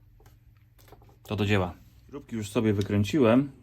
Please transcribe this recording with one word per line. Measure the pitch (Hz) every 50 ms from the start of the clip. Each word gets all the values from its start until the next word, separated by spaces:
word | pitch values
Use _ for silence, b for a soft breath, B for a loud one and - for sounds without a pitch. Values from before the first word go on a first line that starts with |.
| _ _ _ _ _ - - _ _ - - _ _ _ _ _ - - - - - - - _
To | - - 107
do | 101 104
dzieła. | 98 107 98 90 90 - - - - - - - -
Śrubki | - 143 - - 120
już | 110 104 -
sobie | - 127 110 110
wykręciłem. | 101 101 98 - 104 101 104 - - 156 120 110 117 131 143 139 - -